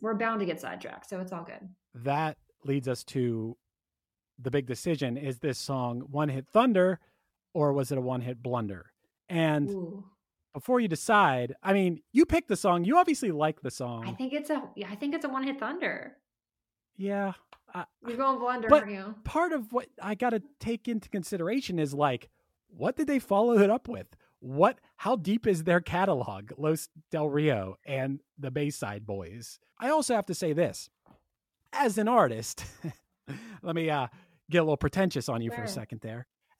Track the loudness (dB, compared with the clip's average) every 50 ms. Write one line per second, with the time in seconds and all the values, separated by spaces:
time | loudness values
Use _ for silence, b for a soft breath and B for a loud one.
0 | -4 -4 -2 0 0 0 0 0 -2 -2 -4 -4 -6 -10 -10 -10 -12 -14 -14 -16
1 | -14 -12 -10 -10 -8 -8 -10 -10 -10 -12 -14 -16 -16 -18 -20 _ _ _ -14 -6
2 | -4 -2 0 0 0 -2 -4 -8 _ _ _ _ -4 -2 -2 -2 0 -2 -4 -4
3 | -6 -4 -2 0 0 0 0 -2 -4 -6 -8 -12 _ _ _ _ _ _ _ _
4 | _ _ _ _ _ _ _ -10 -4 -2 0 0 0 -2 -6 -4 -2 -2 -2 0
5 | -2 -2 -4 -4 -4 -6 -6 -4 -4 -4 -4 -4 -6 -4 -4 -2 -2 -2 -4 -6
6 | -8 -6 -2 -2 0 0 -2 -4 -4 _ 4 4 6 6 6 4 4 4 2 -2
7 | _ _ _ _ _ _ _ _ _ _ -2 2 2 2 2 2 0 0 -2 -2
8 | -2 -2 -2 -2 -4 -6 -8 -6 -4 -4 -2 -2 -2 -4 -6 -10 -14 _ _ _
9 | _ _ _ _ _ -4 0 2 2 4 2 2 0 0 -2 -4 -6 -8 -10 -12
10 | -16 -18 _ _ _ _ _ _ _ _ -14 -8 -2 0 2 2 2 0 -2 -2
11 | 2 4 6 6 6 6 4 2 0 -4 -6 -2 0 2 4 4 4 2 2 -2
12 | -6 _ 4 4 6 6 4 2 2 0 0 2 4 4 4 4 4 4 6 6
13 | 6 4 2 0 0 -2 0 2 0 0 0 -2 -6 -8 -6 -6 -6 -6 -6 -6
14 | -8 -8 -8 -6 -6 -4 -4 -4 -4 -2 -4 -4 -4 -8 -12 -12 -10 -10 -8 -6
15 | -4 -4 -4 -4 -4 -4 -4 -4 -4 -4 -4 -4 -6 -6 -4 -4 -4 -4 -4 -6
16 | -10 -14 -18 _ _ _ _ _ _ _ _ _ _ _ _ _ _ _ _ -8
17 | -4 -4 -2 -2 -2 -4 -6 -8 _ _ -20 -20 _ -14 -12 -12 -12 -12 _ _
18 | -10 -8 -4 -2 0 0 0 0 -2 -2 -2 -2 4 6 6 6 6 2 -6 -8
19 | -10 -12 -12 -12 -10 -4 -2 0 0 0 0 -4 -4 -4 -4 -6 -6 -6 _ -10
20 | -6 -6 -4 -2 0 0 0 -2 -4 -8 _ -8 -6 -6 -6 -4 -4 -4 -4 -4
21 | -4 -6 -6 -6 -4 -4 -4 -4 -2 -2 -2 -2 -2 -2 -2 0 0 0 0 2
22 | 2 2 2 0 -6 -12 _ _ _ _ _ _ _ _ -8 -4 -2 -2 0 0
23 | 0 2 0 0 2 2 4 4 6 6 8 8 8 6 6 2 -2 -6 -10 -10
24 | -12 -14 _ _ _ _ _ _ -12 -4 4 6 6 6 6 b b b b -4
25 | 0 0 0 2 2 0 0 2 2 2 2 2 4 4 2 2 2 0 0 2
26 | 2 2 2 2 0 -4 -8 -10 -12 -14 -8 -2 0 0 0 0 -2 -8 -16 -20
27 | -12 _ -4 -2 -2 0 2 2 4 4 2 2 0 -4 -8 -12 -10 -6 -4 -4
28 | -2 -2 -4 -6 _ _ _ -10 -8 -6 -4 -2 -2 -4 -4 -6 -8 -8 -8 -8
29 | -8 -8 -8 -8 -8 -10 -12 -14 -16 -16 -18 -20 _ _ _ -6 -2 0 0 2
30 | 2 2 0 0 0 -2 -4 -2 -2 0 2 2 0 0 -2 -6 -14 -18 _ _
31 | _ -20 -20 _ _ _ _ _ _ _ _ _ _ _ -2 0 0 2 2 2
32 | 2 4 6 6 6 4 2 -2 -6 -8 -10 -12 -14 -14 -14 -12 -10 -10 -10 _
33 | _ _ _ _ _ -12 -12 -12 -14 -16 -16 -10 -8 -4 -2 -2 0 0 0 0
34 | -2 -4 b b b b b b _ 2 4 4 4 4 2 2 0 0 2 2
35 | 2 2 0 -2 -2 -2 -2 -2 -2 -4 -4 -6 -6 -6 -8 -8 -10 -10 -12 -12
36 | -10 -10 -10 -12 -12 -16 _ _ _ _ _